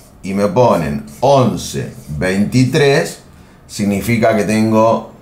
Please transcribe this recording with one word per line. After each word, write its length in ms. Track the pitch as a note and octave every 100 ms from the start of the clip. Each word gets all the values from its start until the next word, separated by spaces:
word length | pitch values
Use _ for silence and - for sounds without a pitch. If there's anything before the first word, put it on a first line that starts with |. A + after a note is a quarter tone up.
| - -
y 140 | F#2+ G2
me 100 | G2+
ponen 540 | B2 A#2 F2+ D2 C#2+ - -
once 720 | C3+ C#3 A2 F2 - - - - -
veintitrés, 1120 | D2+ F#2 G2 G2+ B2+ B2+ D#3 C#3+ D3 - - - - - - -
significa 720 | - G2+ G2+ A#2 A2+ A2+ G#2
que 80 |
tengo 680 | G2 A2 A2 A2 A2+ A2 - -